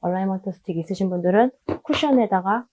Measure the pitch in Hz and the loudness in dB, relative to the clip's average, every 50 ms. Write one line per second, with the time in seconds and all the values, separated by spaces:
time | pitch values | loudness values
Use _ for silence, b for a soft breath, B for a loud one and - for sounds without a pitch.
0 | - 175 180 190 190 196 190 190 190 190 180 - - - 165 165 160 - 190 - | -4 -4 -2 -2 -2 -2 -2 -4 -6 -8 -10 -10 -8 -6 -6 -4 -4 -4 -4 -2
1 | 196 185 180 180 175 180 190 214 240 262 - _ - - - - - - 294 - | -2 -2 -2 0 0 2 4 4 4 2 0 _ -8 -8 -8 -8 -4 -4 -2 0
2 | - 294 269 247 226 208 190 185 180 190 214 240 247 _ | 2 2 4 4 4 2 0 0 0 0 -2 -2 -2 _